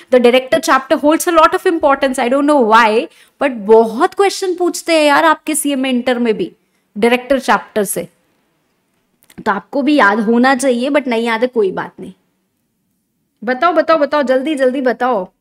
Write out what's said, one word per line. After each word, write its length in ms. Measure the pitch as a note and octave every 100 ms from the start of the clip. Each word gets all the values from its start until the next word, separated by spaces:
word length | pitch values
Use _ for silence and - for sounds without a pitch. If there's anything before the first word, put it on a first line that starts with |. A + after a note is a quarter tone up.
| -
the 80 | B3+ A#3+
director 340 | B3+ B3+ D#4+ -
chapter 300 | C4 - D4+
holds 220 | D4 D#4+ -
a 60 | E4
lot 180 | D#4+ -
of 80 | F#4
importance, 480 | E4+ D4 C#4 C#4 B3+
I 80 | B3
don't 140 | C4+ C#4+
know 100 | D4 A3
why, 360 | A3+ A3+ A3 D#4+ _ _ _
but 140 | C#4+ A#3+ G3
बहुत 480 | A3 A3+ G#3 F4+
क्वेश्चन 400 | - G4 - F#4+
पूछते 380 | F4 F4 E4+ -
हैं 120 | D#4+ D4
यार 180 | C#4+
आपके 300 | D#4+ D#4 -
सीएमए 360 | D4+ C#4+ C#4 C4+
इंटर 280 | B3 B3 A#3+
में 140 | A#3+ G#3
भी 140 | F3+ _ _ _ _ G#3+
डायरेक्टर 440 | A#3 A#3+ B3 C4+
चैप्टर 440 | B3 G#3 - -
से, 240 | F#3+ - - _ _ _ _ _ _ _ _ _ _ _ _ - -
तो 40 |
आपको 300 | G3 - C#4
भी 140 | C4+ D4
याद 240 | G3+ G#3+
होना 340 | G#3+ A#3 B3+
चाहिए, 360 | C4+ C4+ A#3+ C4
but 180 | C#4+ C#4
नहीं 180 | A3+ A#3
याद 140 | A3+
है, 80 | B3
कोई 240 | A#3+ G3
बात 200 | F3 D3 -
नहीं। 120 | F#3 - _ _ _ _ _ _ _ _ _ _ _ _
बताओ, 280 | G#3 B3+ E4+
बताओ, 260 | D#4+ D4+ E4
बताओ, 240 | C#4 D4
जल्दी, 320 | B3+ C4 C#4
जल्दी 260 | D4 C4 C4
बताओ। 480 | B3+ A#3 B3+ A3+ F#3 _